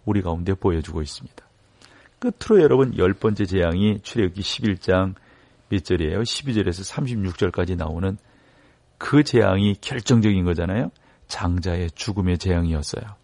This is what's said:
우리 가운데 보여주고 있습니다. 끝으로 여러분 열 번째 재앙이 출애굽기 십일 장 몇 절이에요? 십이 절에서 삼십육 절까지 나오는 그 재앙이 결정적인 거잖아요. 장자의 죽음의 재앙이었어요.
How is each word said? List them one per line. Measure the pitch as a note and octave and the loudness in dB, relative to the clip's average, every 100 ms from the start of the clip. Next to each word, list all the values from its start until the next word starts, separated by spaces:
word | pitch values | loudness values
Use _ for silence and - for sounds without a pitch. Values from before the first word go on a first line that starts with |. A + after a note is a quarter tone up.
| G#2+ | -2
우리 | G#2 | 0
가운데 | F2+ E2+ F2+ | 0 -2 -2
보여주고 | F#2+ G2 E2 - E2 | 0 0 0 -2 -6
있습니다. | D2+ - - - - _ _ _ - - _ - | -8 -10 -18 -20 -20 _ _ _ -20 -20 _ -8
끝으로 | B3 - - G#3 | -6 -4 4 6
여러분 | D3 C3 C3 - | 8 6 2 2
열 | F#2 | 2
번째 | G2+ A2 G#2 G2 | 2 0 0 0
재앙이 | F#2+ E2+ F2 G#2 G2+ | 0 0 2 0 0
출애굽기 | - A#2 F#2 G2+ | -4 -2 -2 -2
십일 | F#2+ - A2+ F#2 | -8 -2 -2 -2
장 | - F#2 F#2+ F#2+ _ _ _ _ - | 2 2 2 -4 _ _ _ _ -4
몇 | G2 | -4
절이에요? | - F2 D#2+ F#2+ | 0 0 0 -2
십이 | A#2 - C#3 G#2+ | -4 -6 -2 0
절에서 | F#2 F2 | 0 -2
삼십육 | F#2+ - C3+ A2+ F#2+ - | -6 -6 -4 -4 -4 -2
절까지 | F#2 - F2+ F2+ | -2 0 -2 -2
나오는 | D#2+ E2 F#2+ G2 _ _ _ _ _ _ _ - | -4 -4 -4 -6 _ _ _ _ _ _ _ -14
그 | - C#3+ | 0 2
재앙이 | D3 A#2+ G2 F#2+ G#2 G2 | 4 4 4 2 0 -2
결정적인 | - C3 G#2+ A#2+ G#2+ F#2+ | -6 -6 2 4 4 2
거잖아요. | F2 E2+ E2+ G#2+ - - _ _ - | 2 0 -2 -2 -4 -8 _ _ -16
장자의 | - F2 F2+ F2+ F2 E2+ | -6 -2 -2 -2 -2 -4
죽음의 | - - G2+ F2+ F2 | -6 -6 -2 0 0
재앙이었어요. | F#2+ E2+ E2+ D#2 D2+ - A2 G2+ | 0 0 0 -2 -4 -10 -12 -16